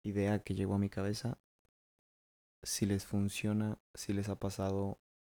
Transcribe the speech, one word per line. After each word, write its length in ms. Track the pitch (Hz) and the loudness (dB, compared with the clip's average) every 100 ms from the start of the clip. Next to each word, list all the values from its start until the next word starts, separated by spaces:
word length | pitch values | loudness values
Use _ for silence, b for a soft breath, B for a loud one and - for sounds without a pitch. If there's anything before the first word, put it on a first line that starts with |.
idea 400 | 104 101 101 104 | -4 2 4 2
que 100 | - | 0
llegó 220 | 98 98 101 | 0 2 2
a 40 | |
mi 100 | 101 | 2
cabeza. 500 | - 98 104 120 - _ _ _ _ _ _ _ _ _ _ _ _ | 0 -2 0 -4 -6 _ _ _ _ _ _ _ _ _ _ _ _
Si 240 | - - 101 | -6 0 2
les 180 | 98 - | 0 0
funciona, 720 | 104 101 - 107 107 107 107 _ | 0 0 0 0 0 0 -4 _
si 180 | - - | -12 -4
les 160 | 101 101 | -2 0
ha 120 | 98 | -2
pasado 580 | 98 95 95 98 98 101 _ _ | -4 -2 0 2 0 -4 _ _